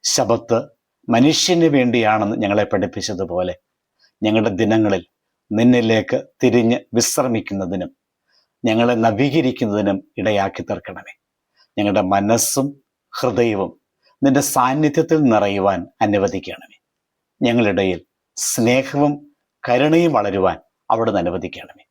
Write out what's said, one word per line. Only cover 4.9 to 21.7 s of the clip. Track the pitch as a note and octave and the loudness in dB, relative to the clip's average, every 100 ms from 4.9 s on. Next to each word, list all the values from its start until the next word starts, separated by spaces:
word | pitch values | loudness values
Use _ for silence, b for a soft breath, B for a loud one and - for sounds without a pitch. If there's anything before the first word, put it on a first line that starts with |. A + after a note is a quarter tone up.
| F#2+ - _ _ _ _ G#2+ | 0 -4 _ _ _ _ 2
നിന്നിലേക്ക് | A#2+ B2 A2+ A2 G#2+ - - _ | 4 4 2 0 0 -6 -6 _
തിരിഞ്ഞ് | B2+ A#2 A2+ A#2+ - A2+ | 2 4 2 -2 -2 -2
വിശ്രമിക്കുന്നതിനും | A#2+ - C3 A2+ F#2 G2 F#2 F#2+ F2 _ _ _ _ _ _ _ | 0 -2 -2 -2 -6 -6 -6 -6 -8 _ _ _ _ _ _ _
ഞങ്ങളെ | - A2 A#2+ | -2 0 2
നവീകരിക്കുന്നതിനും | A#2 A2+ G#2 C#3 D3 C3 B2 A#2 G#2 G2+ G2 - - | 2 0 2 0 2 0 -2 -2 0 0 -2 -6 -6
ഇടയാക്കി | G#2 G2+ G2 - | -2 0 -2 -6
തീർക്കണമേ. | E2+ F2 - F#2 - - _ _ _ _ _ - | -10 -10 -10 -18 -20 -20 _ _ _ _ _ -4
ഞങ്ങളുടെ | G#2 G2+ | 0 0
മനസ്സും | F#2+ G2 G2+ A2+ - - C#3 C#3 _ _ _ - | 0 0 2 0 0 -2 -4 -6 _ _ _ -4
ഹൃദയവും | B2+ G#2+ A#2+ G2+ F2+ - _ _ _ _ | -4 0 0 0 -4 -8 _ _ _ _
നിന്റെ | C#3 C3+ | 2 2
സാന്നിധ്യത്തിൽ | C#3 - B2+ C#3 D3+ D3+ D#3+ D#3+ | 0 0 0 2 0 0 0 2
നിറയുവാൻ | C#3 G#2+ G2+ G2 G2 F#2 E2+ _ | 2 2 0 0 0 0 -6 _
അനുവദിക്കണമേ. | G#2+ G2+ F#2+ G2 - - - _ _ _ _ _ _ _ | 0 2 0 -2 -10 -14 -18 _ _ _ _ _ _ _
ഞങ്ങളിടയിൽ | - A#2+ G#2+ F#2+ F#2+ F2 _ _ _ - | 0 2 0 0 -2 -2 _ _ _ -10
സ്നേഹവും | - - A#2 B2+ C3+ C#3+ D3 D3 - _ _ _ - | -6 -2 2 0 0 0 0 -2 -10 _ _ _ -2
കരുണയും | B2 D3 E3 E3+ | 2 4 4 4
വളരുവാൻ | B2+ G2+ G2 F#2 E2+ _ _ _ | 2 0 0 0 -2 _ _ _
അവിടുന്ന് | A2+ A2+ G2 | -2 0 -2
അനുവദിക്കണമേ. | F2 F2+ F2+ - - | -2 -6 -8 -14 -20